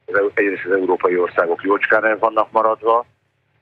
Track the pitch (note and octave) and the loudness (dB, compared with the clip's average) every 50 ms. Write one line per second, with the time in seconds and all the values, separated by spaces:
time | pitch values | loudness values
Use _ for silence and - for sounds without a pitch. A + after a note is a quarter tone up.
0 | _ - F#2 G2+ G2 G2+ - - G2+ G2+ F#2+ F2+ - F2+ F#2+ F#2+ F#2 F2+ F2+ E2+ | _ -6 -2 -2 -2 0 0 -2 -2 -2 -2 -4 -4 -2 -2 0 0 0 0 0
1 | - F#2 F2+ F2+ F2 E2+ - - F#2 E2+ E2+ - - F#2+ G2+ G2 - - A2 A2 | 0 0 0 0 -2 0 0 0 0 0 -2 -2 -2 -2 -2 0 0 0 0 2
2 | G#2+ A2 G#2+ G2+ A2 A2+ A2 A2 G#2+ - - A2 A2 A2 A2 - G#2+ A2+ A2+ A#2 | 2 2 0 0 0 0 2 0 -2 0 0 0 2 2 0 0 0 2 2 2
3 | A#2+ _ _ _ _ _ _ _ _ _ _ _ | 0 _ _ _ _ _ _ _ _ _ _ _